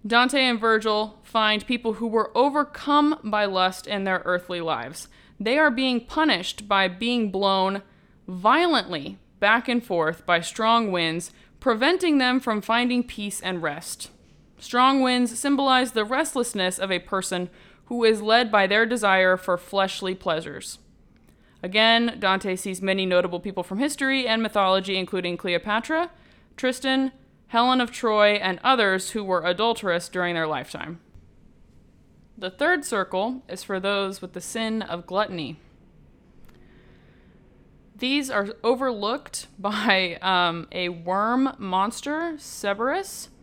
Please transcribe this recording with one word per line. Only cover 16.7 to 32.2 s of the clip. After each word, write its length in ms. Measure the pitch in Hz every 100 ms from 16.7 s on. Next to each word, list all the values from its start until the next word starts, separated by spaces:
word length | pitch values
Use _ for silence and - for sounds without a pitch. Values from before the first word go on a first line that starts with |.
| 185
of 140 | 190
a 60 | 180
person 520 | 180 196 185 180 180 - - - _
who 180 | 240
is 180 | 226 220
led 280 | 214 226 240
by 160 | 208 190
their 200 | 208 226
desire 500 | 240 202 190 185 185
for 220 | - 175
fleshly 560 | - 196 190 - 190
pleasures. 640 | 190 185 160 160 143 - - _ _ _ _ _ _ _ _
Again, 520 | 175 202 220 226 233 -
Dante 380 | 202 190 196 185
sees 260 | 202 185
many 240 | 190 190 190
notable 340 | 180 180 175
people 220 | 196 190
from 160 | 175 190
history 480 | 285 - 269 269 247
and 160 | 226
mythology, 560 | 220 208 190 190 185 190
including 400 | 185 190 175 175
Cleopatra, 720 | 190 170 208 214 233 320 349 - - - _ -
Tristan, 520 | 254 254 262 262 269 - _ _ _
Helen 340 | 233 247 254
of 100 | 240
Troy, 420 | - 233 214 208
and 260 | 208 190 185
others 500 | 247 262 208 185 185
who 120 | 226
were 220 | 196 180 165
adulterous 640 | 180 226 226 202 175 170
during 240 | 185 175
their 120 | 170 160
lifetime. 540 | 147 131 - - 170 _ - - - - - - - _ _ _ _